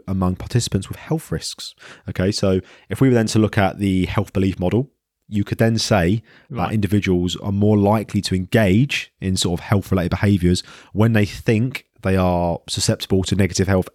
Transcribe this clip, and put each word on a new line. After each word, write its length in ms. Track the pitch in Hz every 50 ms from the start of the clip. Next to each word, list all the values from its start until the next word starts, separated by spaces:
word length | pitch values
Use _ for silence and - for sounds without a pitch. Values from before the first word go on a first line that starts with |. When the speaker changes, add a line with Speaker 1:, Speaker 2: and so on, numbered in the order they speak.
| -
Speaker 1:
among 280 | 95 95 95 92 90 92
participants 520 | - - - - 120 - - - 95 95 -
with 80 | - -
health 320 | - - 156 160 - -
risks. 420 | 160 - - - - - - - - _ - - - - _ 95
Okay, 220 | - - 92 98
so 280 | - - 101 95 92 92 - - - - _ -
if 120 | 98 -
we 60 | 135 131
were 60 | 120
then 100 | 113 110
to 120 | 107 - 110
look 180 | 107 101 -
at 220 | 113 95 92 - -
the 260 | 101 98 95 92 90
health 260 | - - 107 95 - -
belief 260 | 98 95 98 - -
model, 320 | 90 90 98 117 143 - _ _ _ _ _ _ _
you 160 | _ 107 101 101
could 140 | - 113
then 200 | - 113 113 113 107
say 420 | - - 110 95 85 87 107 113 - _ - - _ _
Speaker 2:
Right. 180 | 135 120 -
Speaker 1:
that 60 | - 110
individuals 640 | 107 101 87 104 104 - 95 92 87 90 87 -
are 140 | - - 101 98
more 240 | 101 104 107 107
likely 440 | 104 101 101 110 110 98 - - 101
to 140 | - - 98
engage 760 | 92 90 - - 113 110 92 92 117 147 143 - - - - _ _
in 160 | - 95 92
sort 220 | - - 90 87 -
of 60 | -
health-related 440 | - 107 98 - - 95 95 85 87
behaviours 520 | 90 - 110 101 101 87 87 90 90 - - - - - - _ -
when 200 | 98 110 117 110
they 120 | 104 104
think 600 | - - - - 123 113 107 123 131 - - - _ _ _
they 160 | - 95 95
are 420 | 92 92 90 90 87 87 87 80 - -
susceptible 560 | - - 95 - - 110 - - - 98 95 92
to 120 | - 95
negative 320 | 95 98 90 - - 92
health, 200 | 92 98 92 - - -